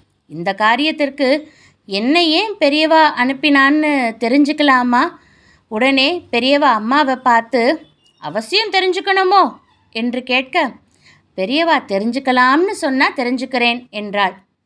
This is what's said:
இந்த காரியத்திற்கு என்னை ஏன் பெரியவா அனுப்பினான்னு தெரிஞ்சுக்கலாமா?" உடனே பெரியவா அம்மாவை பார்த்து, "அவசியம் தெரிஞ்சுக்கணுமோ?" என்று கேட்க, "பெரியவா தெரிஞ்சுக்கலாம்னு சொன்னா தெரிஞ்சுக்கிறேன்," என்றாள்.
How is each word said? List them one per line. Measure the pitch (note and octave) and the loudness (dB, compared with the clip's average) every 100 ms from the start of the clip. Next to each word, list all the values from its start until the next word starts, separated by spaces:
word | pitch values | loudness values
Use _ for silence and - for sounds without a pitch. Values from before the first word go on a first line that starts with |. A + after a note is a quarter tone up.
| _ _ - | _ _ -16
இந்த | D3+ F3 G3 | -8 -6 0
காரியத்திற்கு | G#3+ B3 D4+ D4+ C#4 C#4 C4 D4 D4+ _ _ _ - | 2 2 0 -2 -4 -2 0 0 -4 _ _ _ -8
என்னை | G3 A#3+ E4+ E4 | -4 0 2 2
ஏன் | D#4+ A4 | 0 -2
பெரியவா | G4+ C#4+ D4+ D#4 D#4+ D4+ - | 0 0 2 2 4 4 2
அனுப்பினான்னு | B3+ C4+ D4+ C#4 C#4 D4+ D4+ C#4+ A#3 A3+ | -4 0 2 4 4 2 0 0 -2 -2
தெரிஞ்சுக்கலாமா?" | A#3 C#4+ C#4+ D4+ D4 B3+ B3 A#3+ E4+ - _ _ _ _ - | 0 2 2 2 2 2 2 0 0 -4 _ _ _ _ -8
உடனே | A3 C4+ C4+ C4+ F4 - | -2 0 2 0 -2 -4
பெரியவா | C4+ B3+ C#4+ D4 | -2 0 2 2
அம்மாவை | A3 A3 C#4+ C#4 B3+ | 0 0 0 0 0
பார்த்து, | B3+ A#3 A3+ B3 A#3+ D#4+ - _ _ _ | 2 0 0 0 0 -2 -6 _ _ _
"அவசியம் | D3+ F#3+ A3+ G4 A4 | -10 -10 -4 -2 0
தெரிஞ்சுக்கணுமோ?" | F#4+ F#4 F4+ G4 F#4+ F#4+ G4 C4+ - _ _ _ | -2 0 -2 -2 0 2 2 2 -2 _ _ _
என்று | A3+ A#3+ B3 | -8 -6 -6
கேட்க, | B3+ B3+ C4 F4 C4+ - _ _ _ _ _ - | -2 -4 -2 -2 -2 -6 _ _ _ _ _ -8
"பெரியவா | F#3+ D4 E4 D4 - | -4 0 0 0 -2
தெரிஞ்சுக்கலாம்னு | G3 A3 B3 C4+ B3+ B3+ D4 G4 | -4 -2 -4 -2 2 2 2 0
சொன்னா | G4+ D4+ C4+ F4+ | -2 -4 0 -2
தெரிஞ்சுக்கிறேன்," | E4 A#3+ B3 B3+ B3 A#3+ A#3+ B3 | -2 -4 -4 -4 -2 -2 -2 -8
என்றாள். | G#3 G#3 G3+ F#3+ F#3 _ _ | -12 -6 -2 -2 -4 _ _